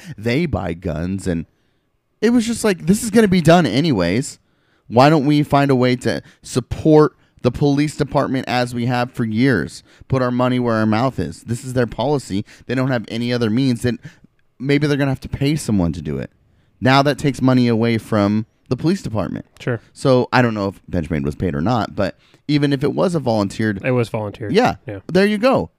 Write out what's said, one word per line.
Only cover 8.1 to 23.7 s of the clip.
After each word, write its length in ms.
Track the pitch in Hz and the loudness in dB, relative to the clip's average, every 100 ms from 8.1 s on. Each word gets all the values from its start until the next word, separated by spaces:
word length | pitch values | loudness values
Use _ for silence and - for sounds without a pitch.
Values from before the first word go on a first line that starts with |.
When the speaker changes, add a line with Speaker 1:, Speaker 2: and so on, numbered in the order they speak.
| 143 107 131 - | -2 -2 -4 -2
Speaker 1:
as 240 | 123 123 | -2 -2
we 140 | 120 120 | -4 -2
have 240 | 123 123 | -2 -2
for 120 | - | -4
years? 600 | 113 110 135 101 65 - _ _ - | -4 0 2 2 -2 -12 _ _ -6
Put 160 | 131 | -2
our 80 | 123 | -2
money 260 | 123 127 123 | 0 0 0
where 160 | 120 110 | 0 0
our 100 | 110 | 2
mouth 320 | 107 131 - | 2 0 -2
is. 240 | 78 - | -8 -8
This 200 | - 120 | -8 -8
is 100 | 131 | -4
their 120 | 127 113 | -2 -2
policy. 580 | - 135 143 - 95 - - - | -2 -2 -2 -2 -8 -8 -16 -6
They 80 | |
don't 160 | 127 131 | -4 -2
have 160 | 120 - | -4 -4
any 240 | 113 120 | -6 -4
other 200 | 123 113 | 0 0
means. 320 | 117 135 117 | 2 0 0
Then 160 | 123 113 - _ _ _ _ - | -2 -4 -12 _ _ _ _ -10
maybe 300 | 135 143 147 | -2 0 2
they're 100 | 139 | 0
gonna 140 | 139 | 0
have 80 | 127 | -4
to 80 | - | -8
pay 260 | - 139 156 | -4 -2 -2
someone 380 | - 101 85 | 0 0 0
to 80 | 85 | -2
do 160 | 76 69 | -8 -8
it." 140 | - _ _ _ _ - | -10 _ _ _ _ -4
Now 220 | 123 139 | 2 4
that 160 | 143 135 | 2 0
takes 200 | 143 - | -4 0
money 280 | 127 127 120 | 2 4 2
away 320 | 113 117 113 | 2 0 -2
from 480 | - 110 101 107 110 _ - | -2 0 2 0 -4 _ -8
the 80 | 123 | -2
police 240 | 156 190 | -2 -2
department. 460 | 131 107 85 - - - | -4 -6 -6 -8 -12 -10
Speaker 2:
Sure. 220 | - 117 _ | -8 -8 _
Speaker 1:
So 360 | - 139 127 - | -2 2 2 4
I 120 | 127 | 2
don't 100 | 120 | 2
know 140 | 107 98 | 0 -6
if 120 | - - | -6 -6
Benchmade 380 | 90 78 78 | -4 -2 -2
was 100 | 71 69 | -4 -4
paid 200 | 90 71 | -4 -2
or 60 | |
not, 340 | 95 120 - - | -2 -2 -2 -4
but 200 | 95 - _ _ - | -4 -6 _ _ -2
even 240 | 147 143 | 0 0
if 120 | 139 | 0
it 100 | 143 | -2
was 220 | - 190 165 | 0 -2 -2
a 40 | |
volunteered 640 | 123 110 98 - 110 | 0 0 0 -2 -4